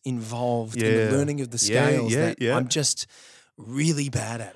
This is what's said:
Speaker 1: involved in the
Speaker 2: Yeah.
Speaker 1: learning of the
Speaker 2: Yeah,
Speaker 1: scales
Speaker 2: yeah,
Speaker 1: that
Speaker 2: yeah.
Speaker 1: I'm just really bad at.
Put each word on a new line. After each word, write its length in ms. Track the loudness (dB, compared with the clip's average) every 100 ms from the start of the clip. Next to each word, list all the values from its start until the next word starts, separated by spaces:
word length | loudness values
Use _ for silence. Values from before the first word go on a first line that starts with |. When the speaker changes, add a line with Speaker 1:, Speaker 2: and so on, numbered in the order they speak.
Speaker 1:
involved 720 | -6 -6 -6 -4 0 0 -2 0
in 100 | 2
the 100 | 4
Speaker 2:
Yeah. 60 | 4
Speaker 1:
learning 280 | 2 0 -2
of 100 | -4
the 140 | -2 2
Speaker 2:
Yeah, 200 | 4 4
Speaker 1:
scales 260 | 2 2
Speaker 2:
yeah, 80 | 2 0
Speaker 1:
that 160 | 0
Speaker 2:
yeah. 140 | 0 2
Speaker 1:
I'm 120 | 0
just 380 | 0 0 -2 -6 -16 -20 -20 _ -20
really 520 | -8 -2 0 0 -2
bad 320 | -4 -4 -6
at. 120 | -10